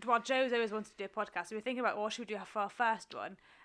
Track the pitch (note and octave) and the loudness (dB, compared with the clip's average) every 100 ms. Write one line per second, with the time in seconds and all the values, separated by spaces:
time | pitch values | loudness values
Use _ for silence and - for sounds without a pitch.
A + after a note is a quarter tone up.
0 | G#3+ A#3 - C4 C4 A#3+ A3+ G#3+ G#3+ - | 2 2 4 2 4 4 2 -2 -6 -8
1 | G3 - G#3 - - A3 A#3 B3 A#3 G#3 | -6 -4 -4 -4 -6 -6 -4 0 0 0
2 | G#3+ G#3+ A3+ G#3 F#3+ A3 G3+ - A#3 A3+ | -2 -4 -6 -6 -4 -2 -2 2 2 2
3 | - A#2+ A2+ G3 - - | -4 -10 -8 -10 -20 -20